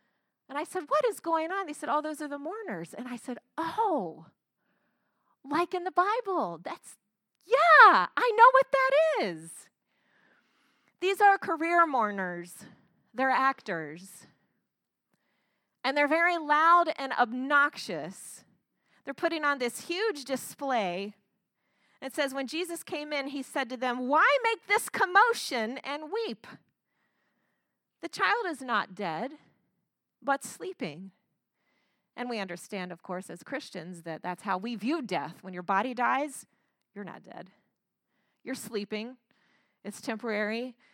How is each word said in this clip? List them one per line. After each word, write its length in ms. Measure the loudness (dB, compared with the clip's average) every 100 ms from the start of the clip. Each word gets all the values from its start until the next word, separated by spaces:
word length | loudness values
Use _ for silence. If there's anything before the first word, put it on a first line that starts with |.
| _ _ _ _ -12
And 100 | -10
I 60 |
said, 200 | -6 -8 0
"What 160 | 0 0
is 140 | -2
going 320 | -2 -2 -2
on?" 140 | -4 -6
They 60 |
said, 160 | -6 -4
"Oh, 120 | -2
those 200 | -2 -6
are 60 | -8
the 120 | -8
mourners." 560 | -8 -10 -8 -10 -10
And 120 | -12 -12
I 80 |
said, 240 | -12 -10 -12 -12 -8
"Oh, 680 | -4 -2 0 0 -2 -10 -20 _ _ _ _ _ _ _ _ _ _ _
like 280 | -2 0 0
in 120 | -2
the 80 | -2
Bible. 640 | 0 0 0 -2 -2 -2 -6
That's, 320 | -12 -14 -16 -20 _ _ _ _
yeah, 640 | 0 4 8 12 12 10 2 0
I 160 | 0 8
know 140 | 8
what 140 | 8 4
that 520 | 2 4 4 4 0
is." 440 | -2 -6 -12 -20 -20 _ _ _ _ _ _ _ _ _ _ _ _ _
These 200 | -2 6
are 180 | 6 6
career 480 | 2 -2 2 4 4
mourners. 800 | 2 0 -2 -6 -6 -12 -16 -20 -20 _ _ _
They're 160 | -2 2
actors. 960 | 2 2 -2 -4 -6 -6 -12 -18 -20 -20 _ _ _ _ _ _ _ _ _ _ _ _ _ _ _
And 120 | -2 2
they're 120 | 2
very 280 | 4 2 2
loud 560 | 2 4 8 8 6 0
and 160 | -4
obnoxious. 1300 | 0 0 0 2 4 4 0 -8 -8 -8 -12 -18 -20 -20 _ _ _ _ _
They're 100 | -14
putting 300 | -4 -2 0
on 140 | 0 0
this 280 | -2 -4 -6
huge 380 | -2 -2 -4
display. 920 | -6 -8 -8 -8 -2 -2 -2 -4 -8 -12 _ _ _ _ _ _ _ _
It 120 | -8
says, 200 | -4 -2
"When 120 | -4 -6
Jesus 360 | -6 -6 -8
came 300 | -8 -10 -4
in, 160 | -4 -4
he 140 | -8
said 260 | -6 -6 -4
to 60 | -4
them, 320 | -4 -2 2
'Why 300 | 4 6 4
make 240 | 2 -2 0
this 220 | 0 0
commotion 920 | -2 4 6 6 4 -2 -2 -4 -6
and 320 | -8 -10 -6
weep? 360 | -4 -4 -8 -14 -20 _ _ _ _ _ _ _ _ _ _ _ _ _ _
The 80 | -12
child 380 | -2 0 0 -2
is 160 | -6
not 320 | -2 -2 -2
dead, 440 | -6 -6 -4 -6 -10 _ _ _ _ _ _ _ _
but 220 | -4 -4
sleeping.'" 680 | -4 -12 -12 -8 -10 -10 -16 -20 _ _ _ _ _ _ _ _ _ -10
And 120 | -8
we 100 | -6
understand, 540 | -8 -10 -10 -10 -8
of 100 | -12
course, 280 | -10 -10 -10
as 120 | -16
Christians, 600 | -12 -12 -10 -14 -12 -12
that 200 | -12 -10
that's 200 | -8 -8
how 140 | -4 -4
we 200 | -4 -6
view 260 | -4 -4
death. 400 | -2 -4 -4 -10
When 120 | -12
your 80 | -8
body 300 | -2 0 0
dies, 540 | 0 0 0 -2 -8 -20 _ _ _ _
you're 100 | -14
not 180 | -14 -16
dead. 280 | -16 -18 -18 _ _ _ _ _ _ _ _ _
You're 100 | -12
sleeping. 640 | -10 -8 -8 -6 -8 -10 -14 _ _ _ _ _ _
It's 180 | -16 -10
temporary. 760 | -8 -6 -4 -2 -2 -4 -8 -12 _